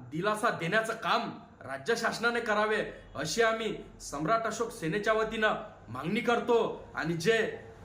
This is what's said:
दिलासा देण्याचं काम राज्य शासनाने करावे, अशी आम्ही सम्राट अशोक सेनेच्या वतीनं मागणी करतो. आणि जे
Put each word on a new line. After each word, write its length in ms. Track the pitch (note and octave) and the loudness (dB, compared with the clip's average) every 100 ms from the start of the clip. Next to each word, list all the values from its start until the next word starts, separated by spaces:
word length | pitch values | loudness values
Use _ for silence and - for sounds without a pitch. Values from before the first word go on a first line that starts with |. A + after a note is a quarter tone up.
दिलासा 500 | B2+ D#3+ G3+ G#3+ A3+ | -10 -2 0 2 0
देण्याचं 420 | - E3 G#3+ A3 | 0 0 0 0
काम 380 | - F3 A3+ - - - - | -2 0 0 0 -8 -14 -16
राज्य 360 | B2 C3+ G#3 A3 | -10 -6 0 0
शासनाने 440 | A3 F3 A#3 A#3 | 0 0 0 0
करावे, 360 | A3+ G#3 G#3+ G#3+ - - - | 0 2 2 2 -2 -8 -12
अशी 280 | B2+ D#3 A3+ | -6 -2 2
आम्ही 340 | A3+ A3+ A3 - - - | 4 2 -2 -6 -10 -16
सम्राट 400 | - C#3+ E3 A3+ | -10 -4 2 2
अशोक 300 | - G#3+ A3+ | 2 -2 -4
सेनेच्या 420 | - D#3+ G#3 G#3+ | -4 -2 0 2
वतीनं 420 | A3 G#3+ A3+ G#3+ - - - - | 2 2 2 2 2 -4 -14 -12
मागणी 320 | B2 D#3 A3+ | -8 -2 0
करतो. 680 | A#3 A3+ A#3 A#3 - - - | 2 2 4 4 2 -4 -10
आणि 200 | C3 D3+ | -6 -2
जे 440 | E3 F3+ A3+ G3 - - - | 0 4 4 2 -4 -12 -18